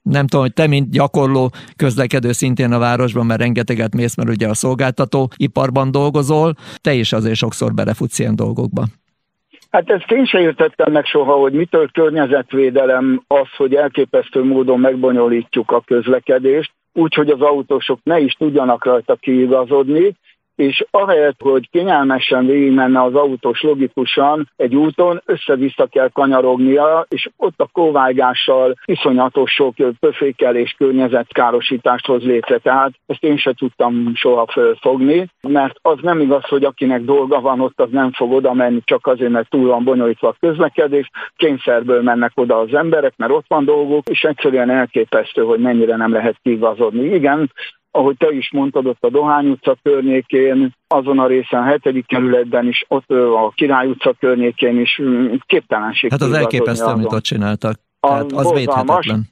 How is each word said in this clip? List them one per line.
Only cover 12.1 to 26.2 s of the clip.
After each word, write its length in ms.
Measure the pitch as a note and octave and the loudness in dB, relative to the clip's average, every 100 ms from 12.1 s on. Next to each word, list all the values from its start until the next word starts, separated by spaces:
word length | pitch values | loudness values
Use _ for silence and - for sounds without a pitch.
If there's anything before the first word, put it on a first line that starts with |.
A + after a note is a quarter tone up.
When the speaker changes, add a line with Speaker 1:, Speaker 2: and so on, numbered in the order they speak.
| D#3 C3+ C#3 B2+ C3+ C3+ B2+ C3 B2+ C3 C3 _ | 0 0 0 0 0 2 2 2 2 0 -2 _
Speaker 2:
az, 200 | C#3+ C3 - | 0 0 -2
hogy 160 | C#3 | 0
elképesztő 680 | C#3 C#3+ C#3 B2+ C3 - C3+ | 2 0 -2 0 0 0 -2
módon 360 | C3 C3 B2+ B2+ | 0 2 2 2
megbonyolítjuk 920 | C3 C3 B2+ B2 A#2+ A#2+ A2+ B2 A2 | 2 2 0 2 2 0 -2 -6 0
a 120 | A#2+ - | -2 0
közlekedést, 840 | A#2+ A#2 B2+ - C3 C3 D3 D3+ _ _ | -2 0 -2 0 0 2 0 -2 _ _
úgy, 200 | - D#3+ | -2 0
hogy 160 | D#3 D3+ | 0 0
az 120 | C#3 | 2
autósok 580 | D3 D3 B2+ C3+ - B2+ | 2 0 -2 -4 -2 -4
ne 160 | - E3 | 0 0
is 140 | C#3 | 0
tudjanak 520 | - D#3 C#3+ B2+ A#2+ C3 | 0 0 0 2 0 2
rajta 300 | B2 - A#2+ | 0 0 -4
kiigazodni, 1000 | - B2+ B2+ C3 B2 C#3 C3+ D3+ G3 F#3+ _ _ _ - | 0 0 2 0 2 0 2 2 0 -2 _ _ _ -2
és 300 | C#3 C3 - | -2 -2 -2
ahelyett, 440 | G3 G3 E3 D3 C3+ | -2 2 2 2 0
hogy 300 | C#3 C3+ B2+ | 0 0 0
kényelmesen 760 | E3+ F#3+ D#3+ C3+ C3 - C3 B2+ | -4 0 0 2 -2 0 0 2
végigmenne 580 | C#3+ C#3 C3 B2+ C3 | 2 2 2 2 2
az 120 | B2+ C#3 | 2 2
autós 460 | C#3+ B2+ B2 A#2 | 0 -2 -4 -2
logikusan 880 | D3+ C#3 C3 - B2+ - C#3+ D#3 D3 - | -2 0 -2 -4 -4 0 0 0 -6 -4
egy 200 | B2+ C3+ | -2 0
úton, 460 | D#3 D3+ F3 F3 - | 0 2 0 0 -4
össze-vissza 600 | F3 - C3+ C3+ - C3 | -6 -2 -2 -2 -2 -2
kell 240 | C3+ B2+ | 0 0
kanyarognia, 960 | - | 0